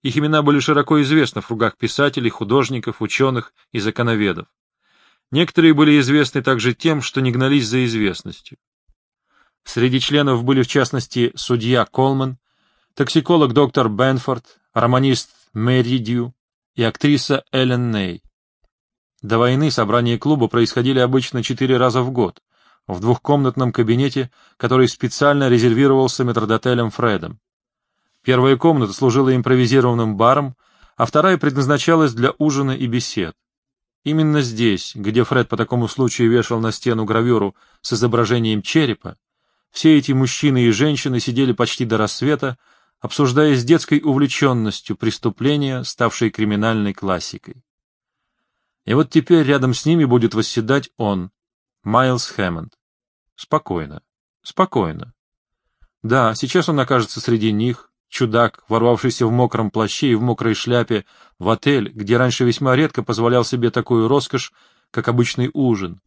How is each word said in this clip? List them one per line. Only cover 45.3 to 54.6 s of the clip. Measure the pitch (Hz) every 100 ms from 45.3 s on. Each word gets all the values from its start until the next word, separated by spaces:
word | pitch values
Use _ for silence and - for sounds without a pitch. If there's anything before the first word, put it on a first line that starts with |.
| - 131 147 139 127
ставшие | 120 - 117 - 113
криминальной | - 107 104 113 110 104
классикой. | 95 98 98 - - - 127 _ _ _ _ _ _ _ _ _ _ _ _ -
И |
вот | 127 151
теперь | 160 - 170 139
рядом | 139 127
с | 117 151
ними | 170 139
будет | 120 113
восседать | 107 110 - 110 139 - -
он, | 107 98 90 _ _ _ _ _
Майлз | 104 113 131 123 -
Хэммонд. | - 92 82 82 _ _ _ _ _ _ _
Спокойно, | - 156 - 87 73 76 _ _ _ _
спокойно. | - -